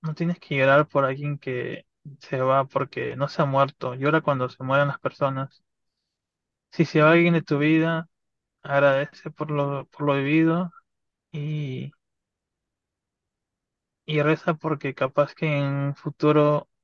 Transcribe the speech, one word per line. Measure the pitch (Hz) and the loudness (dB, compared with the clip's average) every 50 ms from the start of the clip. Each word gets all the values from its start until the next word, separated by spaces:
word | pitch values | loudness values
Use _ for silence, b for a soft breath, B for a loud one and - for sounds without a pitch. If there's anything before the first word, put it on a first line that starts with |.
| - | -8
No | 160 156 | -8 -6
tienes | - 170 170 175 - | -4 -2 -4 -4 -4
que | - - - 139 | -6 -6 -2 2
llorar | 135 135 139 143 151 - | 4 4 4 4 4 2
por | _ 147 139 | _ 0 0
alguien | 135 135 139 147 147 143 143 | 0 -2 -4 -6 -8 -8 -8
que | - - 131 123 127 127 139 - - _ _ _ _ 151 139 - | -8 -8 -8 -6 -6 -8 -10 -12 -16 _ _ _ _ -20 -20 -20
se | - - - 131 | -12 -8 -4 -2
va, | 131 131 131 135 135 | 0 2 2 2 0
porque | 135 _ 139 139 - - - 123 123 123 | 0 _ -4 -4 -4 -6 -8 -8 -8 -6
no | 123 139 139 | -6 -6 -6
se | - - 165 | -2 -2 -2
ha | |
muerto. | 139 135 135 139 135 - _ - 127 123 | 0 2 2 0 0 -2 _ -10 -8 -8
Llora | 131 135 147 151 160 - | -2 -2 0 0 0 0
cuando | - 139 131 127 123 | 0 -2 -2 -2 -6
se | - _ 131 | -6 _ -6
mueran | 131 135 139 143 143 | 0 0 2 2 0
las | 135 - | -2 -4
personas. | _ 131 - - 151 135 135 135 139 135 _ _ _ _ _ _ _ _ _ _ _ _ _ _ _ _ _ _ _ _ _ _ _ _ - | _ -8 -4 -2 -4 -4 -2 -4 -8 -10 _ _ _ _ _ _ _ _ _ _ _ _ _ _ _ _ _ _ _ _ _ _ _ _ -2
Si | - 170 | -2 -2
se | - - 160 151 | 0 2 4 6
va | 156 165 | 6 6
alguien | 170 170 175 170 | 6 4 4 2
de | 165 - | 0 0
tu | - 151 143 | -2 -2 0
vida, | 147 151 156 160 160 165 165 160 165 _ _ _ _ _ _ _ _ _ _ _ _ | 2 2 2 2 2 0 -2 -4 -6 _ _ _ _ _ _ _ _ _ _ _ _
agradece | 139 143 139 139 143 135 135 143 147 _ - - 156 | -2 0 4 4 4 4 2 -2 -4 _ -16 -16 -16
por | 151 _ 147 151 151 | -10 _ -8 -6 -2
lo, | 147 143 143 143 139 131 _ | -2 -2 -2 -4 -6 -10 _
por | _ - 147 | _ -4 -2
lo | 147 139 | 0 0
vivido | 139 135 139 151 160 160 160 165 170 185 175 _ - _ _ _ _ _ _ _ _ _ _ _ | 0 0 2 2 4 4 4 2 0 -2 -4 _ -16 _ _ _ _ _ _ _ _ _ _ _
y, | 156 143 151 156 151 147 139 127 127 127 139 - _ _ _ _ _ _ _ _ _ _ _ _ _ _ _ _ _ _ _ _ _ _ _ _ _ _ _ _ _ _ _ _ _ _ _ _ _ _ _ _ _ _ | -10 -8 -6 -6 -6 -6 -6 -8 -8 -10 -12 -14 _ _ _ _ _ _ _ _ _ _ _ _ _ _ _ _ _ _ _ _ _ _ _ _ _ _ _ _ _ _ _ _ _ _ _ _ _ _ _ _ _ _
y | - 156 151 143 | -4 -2 0 2
reza | 151 160 156 - - 165 | 2 2 0 0 -4 -4
porque | 156 - 160 156 147 - 143 131 | -2 -2 -4 -4 -4 -4 -8 -4
capaz | - 139 135 - - 147 143 - | -4 -4 -2 0 0 0 0 -2
que | - - | -6 -4
en | 156 151 143 143 | -2 -2 0 -2
un | 139 139 139 139 143 143 | -2 -2 -2 -2 -4 -4
futuro | - - 156 143 _ - 151 147 151 147 147 147 147 - _ _ _ | -6 -10 -12 -8 _ 2 2 4 4 4 4 2 0 -4 _ _ _